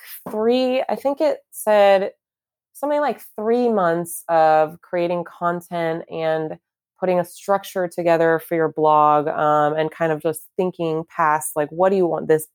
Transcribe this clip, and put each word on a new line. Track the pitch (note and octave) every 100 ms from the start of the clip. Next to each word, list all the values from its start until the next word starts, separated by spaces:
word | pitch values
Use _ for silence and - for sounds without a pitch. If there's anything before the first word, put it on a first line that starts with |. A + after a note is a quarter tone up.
| - - -
three, | G#3+ A3+ B3+ B3+ B3+ -
I | G#3+
think | C4+ C#4
it | D4+ - _
said | - G#3+ G#3 G3+ G3 - - _ _ _ _ _
something | - C#4+ D4
like | C#4 G#3 - -
three | G#3+ A#3+ A#3+
months | G#3 E3+ E3+ E3+ - -
of | E3 D#3 D#3 D#3 E3+
creating | - F3+ F3 F3
content | E3+ - F3 F3 - F3 E3 E3 -
and | E3 D#3+ D#3+ D#3 F3 _ _ _ -
putting | F#3 F3+
a |
structure | F3 - - G3 - F#3+ F3+
together | F3+ E3+ E3 E3 D#3+
for | - E3+
your | D#3
blog, | D#3 D#3 D3+ D3+ D3+ D3
um, | D#3 D3+ D3+ D3
and | D#3 D#3
kind | - E3
of | D3+
just | D#3+ D#3 - -
thinking | F#3 - E3 D#3+ D#3+
past, | - D#3 D#3 -
like, | D#3 D3
what | D#3+ F#3+
do | G3
you | E3+
want | D#3 D3+
this | D#3 -